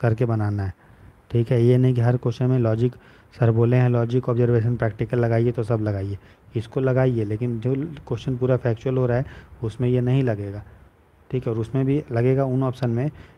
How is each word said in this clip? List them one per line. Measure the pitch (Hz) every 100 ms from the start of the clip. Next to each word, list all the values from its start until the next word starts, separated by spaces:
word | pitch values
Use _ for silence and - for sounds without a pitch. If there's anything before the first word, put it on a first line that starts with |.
करके | 117 110
बनाना | 120 110 104 104
है। | 95 - - - - - -
ठीक | 117 117
है, | 123
ये | 120 123
नहीं | 127
कि | 123
हर | 120 123
question | 123 - 127
में | 127
logic, | 113 110 123 - - - _ -
सर | 117
बोले | 113 117 127
हैं | 123
logic, | 120 117 127 127
observation, | 120 120 120 117 120
practical | 113 107 113 120
लगाइए, | 117 113 120
तो | 120
सब | 107 113
लगाइए, | 107 101 98 101 - - - 117
इसको | - 139
लगाइए, | 131 127 131 117
लेकिन | 104 107 123 113
जो | 123 135 165 151 -
question | 120 - 123
पूरा | 127 127
factual | 120 113 131 131
हो | 127
रहा | 120
है, | 139 - - -
उसमें | 113 - 123
ये | 123
नहीं | 123 131
लगेगा। | 127 104 101 101 - - - _ _ _ -
ठीक | 127 123
है, |
और | 113
उसमें | 110 135 135
भी | 143 -
लगेगा | 117 127 131
उन | 135 127
option | 131 123 123
में | 117 147 - -